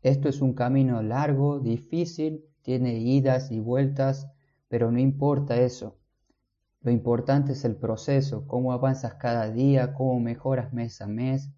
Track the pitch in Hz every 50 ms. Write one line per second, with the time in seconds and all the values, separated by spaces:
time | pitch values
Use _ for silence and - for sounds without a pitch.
0 | _ 127 139 139 139 151 135 143 143 131 123 - 123 123 131 139 135 131 123 113
1 | 110 107 113 131 147 147 143 135 139 147 143 143 127 113 113 117 - - - 165
2 | 175 165 165 - 156 156 156 156 - _ _ _ _ - 127 127 127 123 117 113
3 | 113 120 131 139 135 139 131 127 131 - 117 110 107 113 123 135 139 135 139 139
4 | 135 135 135 139 - - _ _ _ _ _ _ _ _ 117 117 117 113 117 120
5 | 131 135 139 139 139 143 143 143 143 139 120 123 127 127 123 - 131 107 - _
6 | _ _ _ _ _ _ _ _ _ _ _ _ _ _ _ _ _ 120 120 117
7 | 110 120 120 120 120 - 135 143 143 139 135 - - 117 107 - 123 113 110 110
8 | - - 143 139 139 139 - 107 101 - - 123 127 127 127 120 127 170 165 -
9 | - 120 - - - 120 117 117 113 107 110 117 131 139 139 131 131 139 139 -
10 | 131 131 127 123 120 117 117 - - 131 135 131 113 107 117 120 117 117 - -
11 | 107 101 104 110 123 131 131 135 139 139 -